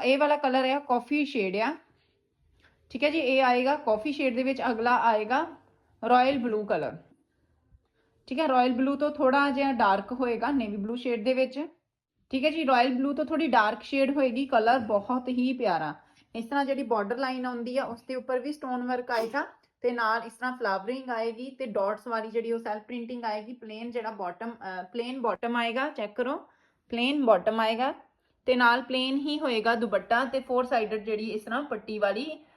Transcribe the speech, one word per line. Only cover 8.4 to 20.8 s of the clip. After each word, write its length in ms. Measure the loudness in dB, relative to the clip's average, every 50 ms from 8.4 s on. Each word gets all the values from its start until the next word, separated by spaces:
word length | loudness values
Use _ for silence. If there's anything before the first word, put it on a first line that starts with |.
| 0 4
ਰਾਇਲ 260 | 4 4 4 4 2
ਬਲੂ 220 | 2 0 0 0
ਤੋਂ 140 | 0 0 -2
ਥੋੜਾ 400 | 0 2 2 4 4 4 4 2
ਜਿਹਾ 220 | 2 0 0 0
ਡਾਰਕ 400 | 2 4 4 4 4 2 0 -4
ਹੋਏਗਾ, 400 | -4 -2 -2 -2 -2 0 0 0
ਨੇਵੀ 260 | 0 0 0 -2 -4 -4
ਬਲੂ 180 | -4 -4 -4
ਸ਼ੇਡ 280 | -4 -2 -2 -2 0 0
ਦੇ 100 | 0 2
ਵਿੱਚ। 340 | 2 0 0 -2 -6 -8 -8 -10 _ _ _ _ _ _ _ _ _ _ _
ਠੀਕ 160 | -4 0 0
ਹੈ 40 | 0
ਜੀ, 180 | 0 0 2 4
ਰਾਇਲ 280 | 4 6 4 4 2
ਬਲੂ 180 | 0 0 -2 -2
ਤੋਂ 120 | -2 -2
ਥੋੜੀ 220 | -2 -2 -2 0 4
ਡਾਰਕ 340 | 4 4 4 4 2 -2
ਸ਼ੇਡ 360 | -6 -4 0 2 2 2 2 2
ਹੋਏਗੀ। 280 | 0 0 0 -2 -2
ਕਲਰ 340 | 2 2 4 4 4 4 4
ਬਹੁਤ 500 | 2 2 0 0 0 0 -2 -2 -2 -2
ਹੀ 240 | -2 0 0 0 0
ਪਿਆਰਾ। 420 | 0 0 0 0 0 -2 -4 -8 -10 -14 _ _ _ _ _ -10
ਇਸ 100 | -10 -8
ਤਰ੍ਹਾਂ 200 | -4 -2 0 0
ਜਿਹੜੀ 180 | 0 -2 -2 -2
ਬਾਰਡਰ 340 | 0 0 0 0 0 -2 -2
ਲਾਈਨ 280 | -2 -4 -4 -4 -4
ਆਉਂਦੀ 320 | -4 -4 -6 -6 -4 -2 -2
ਆ 60 | -2
ਉਸ 180 | -4 -6 -10
ਦੇ 140 | -10 -8 -8
ਉੱਪਰ 240 | -6 -4 -2 -2 -2
ਵੀ 140 | -2 -4 -8
ਸਟੋਨ 340 | -8 -6 -6 -4 -4 -4 -2
ਵਰਕ 240 | -4 -4 -4 -2
ਆਏਗਾ 360 | -2 -2 -2 -2 -2 -4 -6 -6 -10 _ _ _ _ _
ਤੇ 100 | -4 -2
ਨਾਲ 300 | 0 0 0 0 0 0 -2
ਇਸ 80 | -8 -10
ਤਰ੍ਹਾਂ 240 | -6 -6 -6 -4 -2
ਫਲਾਵਰਿੰਗ 520 | -2 -2 -2 -2